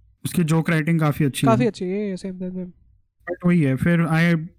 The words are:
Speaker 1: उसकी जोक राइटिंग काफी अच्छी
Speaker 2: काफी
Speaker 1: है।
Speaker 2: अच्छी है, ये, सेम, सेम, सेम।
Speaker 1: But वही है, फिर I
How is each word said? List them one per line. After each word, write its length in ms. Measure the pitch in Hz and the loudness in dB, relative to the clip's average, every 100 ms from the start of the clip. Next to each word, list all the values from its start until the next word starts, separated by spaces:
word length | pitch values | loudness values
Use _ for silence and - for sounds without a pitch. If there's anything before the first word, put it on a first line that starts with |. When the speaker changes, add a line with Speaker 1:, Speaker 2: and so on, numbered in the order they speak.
| _ _ - | _ _ -6
Speaker 1:
उसकी 180 | - | -2
जोक 260 | 160 165 156 | 0 0 2
राइटिंग 300 | 160 156 165 | 0 2 2
काफी 260 | 156 - 147 | 2 0 0
अच्छी 220 | - 135 | 0 2
Speaker 2:
काफी 140 | - | 4
Speaker 1:
है। 60 | 240 | 2
Speaker 2:
अच्छी 180 | - 180 | -2 -6
है, 240 | 196 208 | -4 -6
ये, 80 | 180 | -6
सेम, 220 | 190 185 | -10 -10
सेम, 100 | 185 | -8
सेम। 160 | 185 180 | -8 -10
Speaker 1:
But 680 | - _ _ _ _ - 180 175 | -14 _ _ _ _ -12 -4 0
वही 160 | 175 | 2
है, 140 | 139 131 | 2 2
फिर 240 | 170 170 | 2 2
I 480 | 160 160 170 165 165 | 2 2 2 0 -4